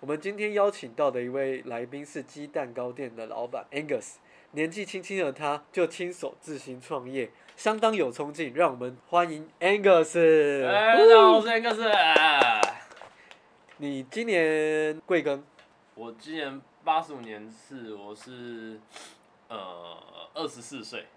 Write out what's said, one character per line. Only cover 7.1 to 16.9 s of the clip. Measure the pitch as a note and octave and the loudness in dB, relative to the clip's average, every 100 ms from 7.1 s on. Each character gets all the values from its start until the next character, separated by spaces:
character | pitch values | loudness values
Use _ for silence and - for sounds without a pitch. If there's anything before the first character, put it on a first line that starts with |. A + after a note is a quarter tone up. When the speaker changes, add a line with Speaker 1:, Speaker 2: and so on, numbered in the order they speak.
| C3+ A2+ _ - | -8 -8 _ -20
Speaker 1:
相 | - A3 G#3+ | -6 -4 0
当 | A3 | 0
有 | G#3+ C#3 | 0 -2
冲 | A#2 D3 | -4 -10
劲。 | D3 D3+ | -8 -8
让 | B2+ E3+ | 0 0
我 | |
们 | B2+ B2 B2+ _ | 0 -10 -12 _
欢 | F3 F3 | 0 0
迎 | D3+ D#3 _ | -4 -14 _
Angus。 | F3 G#3 G3+ F3 D#3+ E3+ E3 D#3+ C#3+ C#3 C3 | 0 2 6 6 4 4 6 6 4 0 0
Speaker 2:
哎， | G3+ A3 A#3 | 2 4 8
大 | G#3+ | 12
家 | A4+ | 12
好， | - A3 | 10 8
我 | |
是 | A3 | 4
Angus。 | A3+ A#3 A3 A3+ G#3 E3 D#3 D#3 D3 B2 A2 G2+ - - - - _ - - _ _ _ _ | -2 -2 -2 0 4 4 6 6 4 4 2 0 -4 -18 -20 -20 _ -20 -20 _ _ _ _
Speaker 1:
你 | C#3+ C#3 | -10 -10
今 | C3 G#3+ A#3 | -10 -10 -2
年 | F#3+ D#3+ D#3 D#3 D#3 D#3 D#3 | 0 0 0 -2 -2 -4 -6
贵 | - F3 | -2 -2
庚？ | D3+ C#3 D3 _ _ _ _ | 0 -6 -8 _ _ _ _
Speaker 2:
我 | - A#2 | -18 -18
今 | A#2 D3 | -18 -14
年 | D#3+ C#3+ C#3 C3+ _ | -10 -10 -12 -20 _
八 | D#3+ | -2